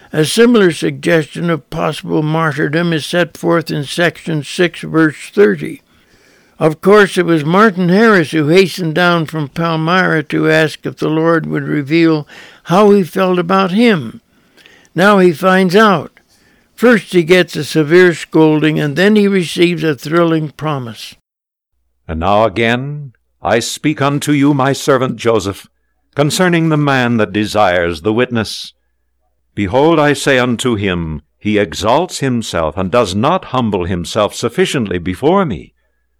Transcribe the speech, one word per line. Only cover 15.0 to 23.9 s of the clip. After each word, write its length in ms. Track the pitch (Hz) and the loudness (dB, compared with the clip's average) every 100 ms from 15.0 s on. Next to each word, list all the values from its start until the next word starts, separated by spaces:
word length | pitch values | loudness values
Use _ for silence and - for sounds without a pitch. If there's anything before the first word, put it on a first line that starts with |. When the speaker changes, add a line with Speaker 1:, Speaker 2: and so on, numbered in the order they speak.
| 196 202 | 2 4
Speaker 1:
he 160 | 180 | 4
finds 420 | 147 185 185 185 190 | 2 0 2 2 4
out. 440 | 220 170 120 _ _ _ _ _ _ - | 4 2 -4 _ _ _ _ _ _ 0
First 360 | 233 226 - | 2 2 2
he 100 | 180 | 0
gets 320 | 160 185 170 160 | 2 2 2 -4
a 80 | |
severe 500 | 143 160 147 175 180 | -4 -2 2 4 4
scolding, 640 | 151 - 156 156 151 156 156 | 2 -2 2 2 2 0 -2
and 160 | 151 143 | -2 0
then 200 | 196 214 | 2 4
he 120 | 202 | 2
receives 560 | 196 160 180 175 170 | 0 -2 0 0 0
a 120 | 160 139 | -2 -4
thrilling 540 | 147 170 170 160 151 | -2 0 2 0 -4
promise. 640 | - 156 139 120 101 - - _ _ _ _ _ _ _ _ - | -8 -8 -8 -10 -14 -20 -20 _ _ _ _ _ _ _ _ -12
Speaker 2:
And 120 | 80 | -4
now 260 | 90 104 110 | 0 2 2
again, 680 | 92 113 120 139 147 143 _ _ _ | 0 -2 -2 -4 -10 -14 _ _ _
"I 160 | 117 117 | -2 -2
speak 420 | 117 - 156 | -2 -6 -4